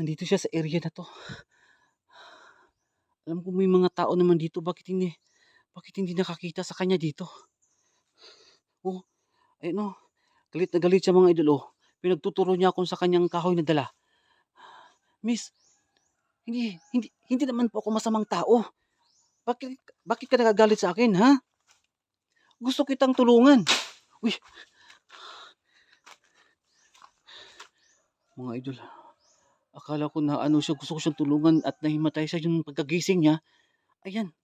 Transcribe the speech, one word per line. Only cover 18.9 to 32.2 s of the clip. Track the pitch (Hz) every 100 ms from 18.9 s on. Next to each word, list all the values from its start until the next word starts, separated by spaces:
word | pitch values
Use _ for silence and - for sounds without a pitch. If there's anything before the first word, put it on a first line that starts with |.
| _ _ _ _ _
Bakit, | - 240 262 262 _ -
bakit | 165 233 -
ka | 247
nagagalit | 233 202 214 214
sa | 202 -
akin, | 240 185
ha? | 240 277 - _ _ _ _ _ _ _ _ _ _ -
Gusto | 240 262
kitang | 285 269 262
tulungan. | 254 240 240 262 269 156 - - - _ _
Uy. | 220 - _ - - _ _ - _ - - - - _ _ _ _ _ - - _ _ _ _ _ _ _ _ - _ _ - - - - _ _ _ _ _ _ -
Mga | 123 120
idol, | 127 127 - - - _ _ _ _ _ _
akala | 151 - 147 151
ko | 160
na | 151 143
ano | 147 151
siya, | 147 147
gusto | -
ko | 160
siyang | 165 151
tulungan | 143 147 160 160 135
at | -
nahimatay | 151 151 156 156